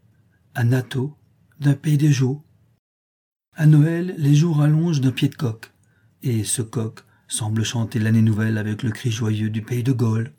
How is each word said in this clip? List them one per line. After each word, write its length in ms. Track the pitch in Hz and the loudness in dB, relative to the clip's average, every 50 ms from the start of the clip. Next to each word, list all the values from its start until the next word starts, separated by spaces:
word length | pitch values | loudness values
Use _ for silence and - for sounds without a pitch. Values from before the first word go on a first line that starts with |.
| _ _ _ _ _ _ _ _ _ _ _ | _ _ _ _ _ _ _ _ _ _ _
À 100 | - 117 | -2 0
Nato, 520 | 117 127 127 123 - - 135 120 147 - _ _ _ _ _ _ _ _ - | 2 2 0 0 -4 -6 -6 -6 -6 -8 _ _ _ _ _ _ _ _ -2
d'un 140 | 143 143 139 | 0 0 0
pays 240 | 143 - 156 151 143 | 0 0 0 2 2
des 140 | 147 151 143 | 4 4 4
jours. 300 | 123 131 123 139 147 - _ _ _ _ _ _ _ _ _ _ _ _ _ _ _ _ _ _ _ _ _ _ | 2 2 0 -2 -4 -10 _ _ _ _ _ _ _ _ _ _ _ _ _ _ _ _ _ _ _ _ _ _
À 100 | - 156 | 2 4
Noël, 480 | 151 156 151 147 160 165 170 175 180 185 - | 6 6 6 6 4 0 -2 -4 -6 -6 -2
les 160 | 151 139 147 | 2 4 4
jours 240 | 147 165 175 160 147 | 4 4 2 2 2
rallongent 420 | 147 147 151 156 165 175 165 143 | 2 2 2 2 2 0 0 0
d'un 120 | 127 135 120 | 0 0 0
pied 160 | - - 135 | 0 -2 -4
de 60 | - | -4
coq, 380 | - 156 120 107 - - - _ _ _ _ _ _ _ _ _ _ - | -4 -6 -6 -6 -8 -14 -20 _ _ _ _ _ _ _ _ _ _ -6
et 220 | 131 117 113 104 | -4 -2 -2 -2
ce 180 | 104 - - 117 | -2 -4 -4 -6
coq 420 | 110 - 120 110 110 110 - - _ _ _ _ - | -6 -6 -6 -6 -6 -8 -14 -20 _ _ _ _ -12
semble 360 | - - 117 107 110 110 107 | -8 -6 -6 -4 -2 -2 -2
chanter 340 | - - 120 113 107 - 117 | -2 -2 -4 -4 -4 -2 -2
l'année 240 | 107 110 113 113 110 | 0 2 4 4 4
nouvelle 360 | 113 107 101 110 110 113 107 | 4 2 2 0 -2 -2 -2
avec 240 | 104 107 107 110 - | -4 -4 -6 -4 -4
le 80 | 113 | -6
cri 200 | 107 - - 127 | -6 -4 -4 -4
joyeux 400 | 110 113 120 107 107 107 110 107 | -4 -2 -2 -2 -2 -2 -2 -4
du 120 | 107 113 110 | -4 -6 -6
pays 200 | - 123 123 117 | -6 -6 -4 -2
de 100 | 127 135 | -2 0
Gaulle. 400 | 113 120 113 110 113 113 - - | 0 0 0 0 -2 -4 -6 -10